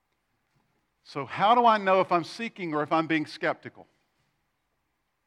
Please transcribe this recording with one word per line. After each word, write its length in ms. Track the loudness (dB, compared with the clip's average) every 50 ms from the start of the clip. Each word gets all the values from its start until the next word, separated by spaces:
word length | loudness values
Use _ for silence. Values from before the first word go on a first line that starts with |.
| _ _ _ _ _ _ _ _ _ _ _ _ _ _ _ _ _ _ _ _ _
So 220 | -12 -10 -10 -10
how 280 | -8 -4 0 2 4 4
do 100 | 6 6
I 140 | 4 4 4
know 220 | 2 2 2 2
if 120 | 2 2 0
I'm 120 | -2 -2
seeking 500 | -4 -10 -12 -12 -12 -10 -10 -8 -4 -4
or 80 | -4 -2
if 100 | 0 0
I'm 140 | 0 0
being 200 | 0 -2 -2 -2
skeptical? 600 | -4 -8 -6 -4 -4 -4 -6 -10 -18 -20 -20 -20 _ _ _ _ _ _ _ _ _ _ _ _ _ _ _ _ _ _ _ _ _ _ _ _ _ _ _ _